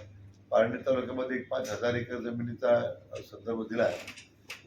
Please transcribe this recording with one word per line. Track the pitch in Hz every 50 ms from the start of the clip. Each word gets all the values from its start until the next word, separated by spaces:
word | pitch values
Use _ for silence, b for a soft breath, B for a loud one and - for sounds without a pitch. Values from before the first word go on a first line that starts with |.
| - - - - - - - - - -
पारनेर | 113 110 113 120 127 123
तालुक्यामध्ये | - 139 131 127 113 120 131 127 127 127 131
एक | 120 - -
पाच | 127 131 110 107
हजार | 104 98 117 120 123
एकर | 123 120 123 123
जमिनीचा | 117 110 120 117 120 120 120 117 - 127 120 120 120 120 117 - - - - -
संदर्भ | 113 - - 104 98 98 113 113 110
दिला. | 110 101 113 120 110 92 87 - - - - - - - _ _ _ - - - -